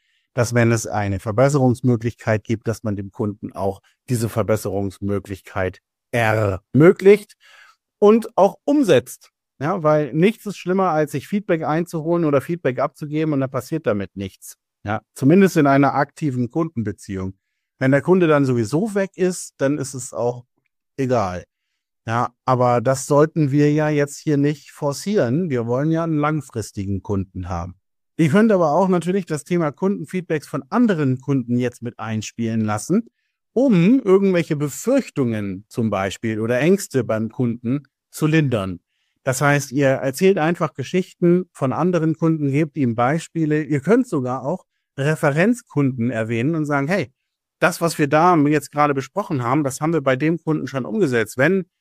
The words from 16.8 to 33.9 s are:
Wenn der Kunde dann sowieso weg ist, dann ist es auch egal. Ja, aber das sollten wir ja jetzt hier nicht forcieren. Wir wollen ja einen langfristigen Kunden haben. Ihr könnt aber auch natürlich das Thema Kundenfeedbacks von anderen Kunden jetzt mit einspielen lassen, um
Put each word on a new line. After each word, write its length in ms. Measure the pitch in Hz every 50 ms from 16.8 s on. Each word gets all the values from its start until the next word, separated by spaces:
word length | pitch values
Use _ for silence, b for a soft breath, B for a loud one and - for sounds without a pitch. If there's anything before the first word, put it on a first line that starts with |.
| 104 104 98 - - - 98 95 92 95 - _ _ _ _ _ _ _ _ -
Wenn 140 | 131 131
der 100 | 139 139
Kunde 240 | - 175 185 190 175
dann 180 | 156 151 143 139
sowieso 500 | 131 123 120 113 104 139 165 220 220 196
weg 160 | 202 196 185 -
ist, 400 | - 185 180 175 - - - _ -
dann 200 | 139 135 147 143
ist 160 | 139 135 -
es 180 | 127 117 -
auch 320 | - 92 117 120 123 123 - _ _ _ _ _ _ _ _ _ -
egal. 480 | - 135 123 127 117 98 92 90 87 87 _ _ _ _ _ _ _ _ _ _ _ -
Ja, 280 | 113 113 120 123 - _ _ -
aber 360 | 131 131 123 123 123 123 123
das 260 | 117 131 135 135 -
sollten 460 | - 147 143 156 156 - 165 151 135
wir 200 | 135 147 147 147
ja 160 | 147 151 151 151
jetzt 300 | 151 143 143 143 - -
hier 180 | - 156 147
nicht 360 | 143 139 147 151 147 - -
forcieren. 800 | - - 156 143 139 - - 202 214 196 135 117 127 165 190 160
Wir 160 | 131 120 113
wollen 260 | 117 123 131 147 160
ja 100 | 160 165
einen 160 | 165 165 156 147
langfristigen 840 | 147 151 156 151 - - - 113 101 - - 107 95 98 98 95
Kunden 460 | - - 101 98 92 _ - 92 92 90
haben. 280 | 92 85 82 85 87 _ _ _ _ _ _ _ -
Ihr 120 | - 165 139
könnt 220 | 156 208 226 226
aber 220 | 202 180 170 147
auch 160 | 147 175 196 185
natürlich 360 | 185 175 165 175 185 202 175
das 200 | - 156 139 -
Thema 260 | - 180 175 165 147
Kundenfeedbacks 800 | - - 185 196 202 180 156 - - 185 170 - 165 147 - -
von 160 | - 139 - -
anderen 520 | 190 240 247 214 185 156 147 131 127 131
Kunden 360 | - 147 139 135 117 117 120
jetzt 260 | 123 123 120 - -
mit 160 | 117 120 - -
einspielen 640 | 107 110 110 110 107 - - - 113 113 113 110
lassen, 480 | 107 107 107 107 - - 170 233 226 - _ _ _ _ _ _ _ _
um 480 | - 226 269 277 202 170 165 202